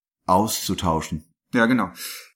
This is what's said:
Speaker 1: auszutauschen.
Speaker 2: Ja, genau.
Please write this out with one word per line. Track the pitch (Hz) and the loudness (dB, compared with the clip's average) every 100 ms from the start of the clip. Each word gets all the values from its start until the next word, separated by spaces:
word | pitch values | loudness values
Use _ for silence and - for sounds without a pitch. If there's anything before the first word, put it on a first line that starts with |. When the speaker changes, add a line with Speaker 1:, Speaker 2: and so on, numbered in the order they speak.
| _ _ - | _ _ 2
Speaker 1:
auszutauschen. | 92 110 - - 90 90 80 - 78 - _ - | 2 2 -2 -4 -2 0 0 -2 -10 -10 _ -4
Speaker 2:
Ja, | 123 113 | 2 2
genau. | 123 95 - - - - | 2 0 -6 -14 -14 -20